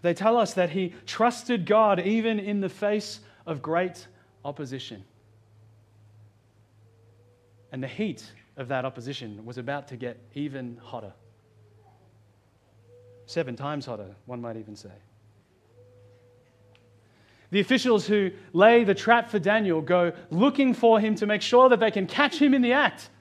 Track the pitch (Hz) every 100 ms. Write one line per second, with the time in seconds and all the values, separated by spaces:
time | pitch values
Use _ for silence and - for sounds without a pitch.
0 | 175 170 202 240 208 - 175 165 180 -
1 | - - 233 240 - 233 170 208 220 185
2 | 180 226 226 214 202 208 190 - 208 214
3 | 202 - - _ - 151 151 165 185 -
4 | - _ _ _ 143 143 139 131 - 107
5 | 101 _ _ _ _ _ _ _ _ _
6 | _ _ - _ _ _ _ _ _ _
7 | _ _ _ _ _ _ _ 131 131 -
8 | 208 147 - - _ - 123 135 131 127
9 | 120 143 117 104 113 123 127 143 139 127
10 | 123 117 - 143 147 135 123 117 - 120
11 | 104 - _ _ _ _ _ _ _ _
12 | _ _ _ _ _ _ _ _ _ -
13 | _ - - 170 139 120 143 147 131 110
14 | 98 101 - 123 117 113 104 104 104 -
15 | _ _ _ _ _ _ _ _ - _
16 | _ _ _ _ _ _ _ _ _ _
17 | _ _ _ _ _ 190 196 262 254 220
18 | 170 214 190 - - 170 208 233 214 196
19 | - 233 233 214 170 220 202 160 147 180
20 | 175 - - 165 269 277 269 - 233 226
21 | 220 214 208 208 - 247 254 233 220 196
22 | 185 - 285 320 285 269 247 262 262 -
23 | - _